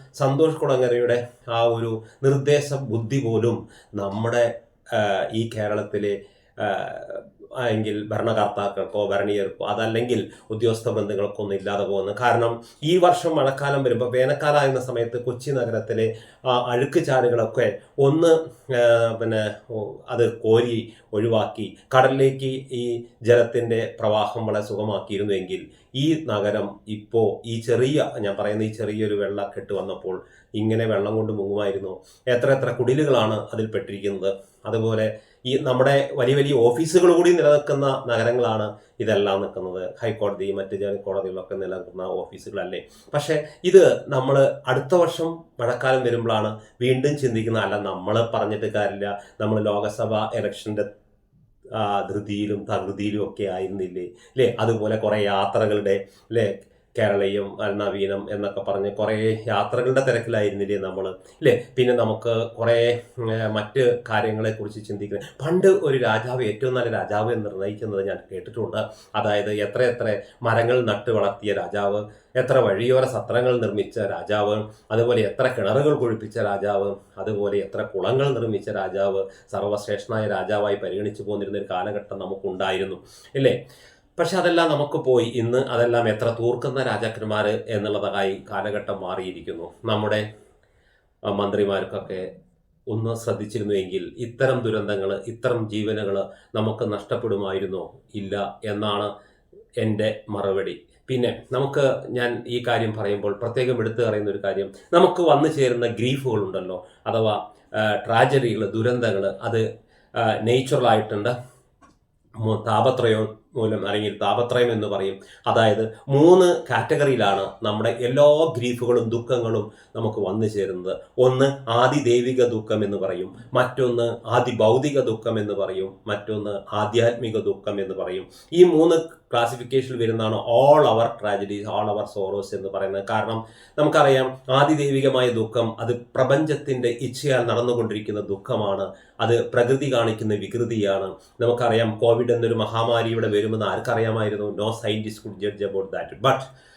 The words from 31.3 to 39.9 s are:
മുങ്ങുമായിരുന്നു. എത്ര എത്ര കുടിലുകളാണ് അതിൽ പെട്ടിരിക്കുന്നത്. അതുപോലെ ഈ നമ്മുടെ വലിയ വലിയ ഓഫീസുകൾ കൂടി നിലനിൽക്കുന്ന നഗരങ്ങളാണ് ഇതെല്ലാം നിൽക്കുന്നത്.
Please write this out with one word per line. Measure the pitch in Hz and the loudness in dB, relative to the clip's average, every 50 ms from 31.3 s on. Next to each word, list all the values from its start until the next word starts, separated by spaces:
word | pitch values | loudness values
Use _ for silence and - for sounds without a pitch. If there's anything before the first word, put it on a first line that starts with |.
| 104 | -4
മുങ്ങുമായിരുന്നു. | 104 95 101 101 104 104 98 98 95 98 92 92 - - _ - _ - | -4 -4 -4 -2 -2 -2 -2 -2 -4 -6 -8 -12 -12 -16 _ -20 _ -2
എത്ര | 127 123 120 143 139 | 0 0 2 4 2
എത്ര | 135 131 131 - | 2 2 0 -2
കുടിലുകളാണ് | - - 123 123 131 151 151 143 131 117 107 107 107 104 - - - | -2 0 2 2 2 2 4 4 4 4 2 2 0 -2 -4 -6 -6
അതിൽ | 110 110 | -6 -4
പെട്ടിരിക്കുന്നത്. | 110 - 98 95 - 101 95 95 101 98 92 90 98 98 - - _ _ _ - | -4 -4 -4 -6 -6 -8 -6 -4 -4 -4 -2 -2 -4 -4 -4 -8 _ _ _ -8
അതുപോലെ | 107 113 113 110 113 110 107 110 110 - - - _ _ _ - | -4 -2 -2 0 0 0 0 0 -2 -2 -6 -14 _ _ _ -6
ഈ | 127 135 131 | -2 -2 0
നമ്മുടെ | - 131 127 127 131 139 139 139 139 - - | 2 2 4 4 4 6 6 4 2 0 -2
വലിയ | 139 123 127 139 | 0 2 2 4
വലിയ | 143 139 143 143 | 4 4 4 4
ഓഫീസുകൾ | 120 117 120 - 160 160 156 175 180 175 175 170 | 6 6 4 4 4 0 4 4 6 8 8 8
കൂടി | 170 175 175 | 8 6 6
നിലനിൽക്കുന്ന | 175 165 147 147 147 147 147 - 143 139 139 135 135 131 117 | 6 6 6 6 6 6 4 2 0 0 2 0 0 0 -2
നഗരങ്ങളാണ് | 120 117 113 113 117 123 123 117 110 110 107 107 104 101 - - _ _ - | -2 0 2 2 2 2 2 2 2 0 0 -2 -4 -6 -10 -16 _ _ -6
ഇതെല്ലാം | 110 107 107 101 101 101 98 98 | 0 2 2 2 4 2 2 0
നിൽക്കുന്നത്. | 98 - - 95 92 92 90 92 92 92 | -2 -4 -6 -8 -8 -8 -6 -6 -8 -8